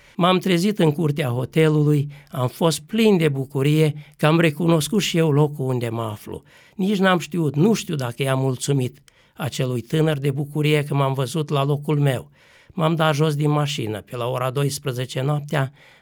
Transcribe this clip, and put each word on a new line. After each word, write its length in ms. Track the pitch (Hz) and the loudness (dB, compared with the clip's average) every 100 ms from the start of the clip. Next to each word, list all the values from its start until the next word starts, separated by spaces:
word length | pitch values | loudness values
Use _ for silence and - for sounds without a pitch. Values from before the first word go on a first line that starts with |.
| _ - | _ -2
M-am 220 | 170 185 | 2 2
trezit 420 | 185 170 208 208 | 2 2 2 2
în 120 | 160 | 2
curtea 360 | 147 151 147 135 | 2 -2 -2 -2
hotelului, 800 | 120 127 156 156 151 147 147 143 - - | -4 -2 2 4 4 4 2 0 -8 -10
am 180 | 131 127 | -4 -4
fost 320 | - 165 156 | 0 0 0
plin 380 | 151 220 220 185 | -2 2 4 4
de 120 | 156 | 2
bucurie 640 | 135 127 135 143 156 151 151 - - | 0 -4 -2 2 4 2 0 -10 -2
că 80 | 151 | 2
am 140 | 165 | 4
recunoscut 600 | 165 147 170 165 147 208 | 2 2 2 2 2 -2
și 160 | - 170 | 0 0
eu 140 | 160 | 2
locul 340 | 143 151 147 131 | 2 2 0 -4
unde 240 | 127 117 | -2 -4
mă 120 | 113 | -4
aflu. 420 | 110 104 104 - - - _ - | -6 -8 -12 -16 -16 -20 _ -4
Nici 220 | 190 202 | 0 2
n-am 220 | 190 175 | 4 2
știut, 360 | - 175 151 143 | 0 -4 -2 2
nu 180 | 214 | 2
știu 220 | 208 - 151 | 2 -2 -4
dacă 280 | 123 - | -4 -4
i-am 160 | 135 135 | -2 0
mulțumit 600 | 135 127 - 139 123 - _ _ _ - | 0 -2 -2 -2 -2 -8 _ _ _ -10
acelui 460 | 143 - 127 123 | -8 -4 -4 -4
tânăr 380 | - 156 156 143 | -2 0 0 0
de 120 | 143 | -2
bucurie 520 | 139 143 151 151 151 | -4 -4 -2 2 2
că 100 | 143 | 0
m-am 200 | 143 135 | 0 0
văzut 360 | 135 127 160 147 | -2 -4 -4 -2
la 140 | 143 | -2
locul 360 | 143 147 151 147 | 0 -2 0 0
meu. 300 | 143 120 - _ _ _ - | 2 0 -6 _ _ _ -12
M-am 220 | - 160 160 | -2 0 2
dat 180 | 160 | 2
jos 220 | 143 156 147 | 2 0 0
din 140 | 147 | 0
mașină. 520 | 147 143 - 107 104 | 0 -2 -4 -6 -8
Pe 140 | - 123 | -10 -8
la 120 | 120 | -6
ora 240 | 127 127 | -4 -4
douăsprezece 720 | 131 143 143 143 123 127 135 | -2 -2 -4 -6 -6 -6 -4
noaptea 500 | 139 147 147 147 135 - - _ | -2 -4 -2 -4 -4 -8 -20 _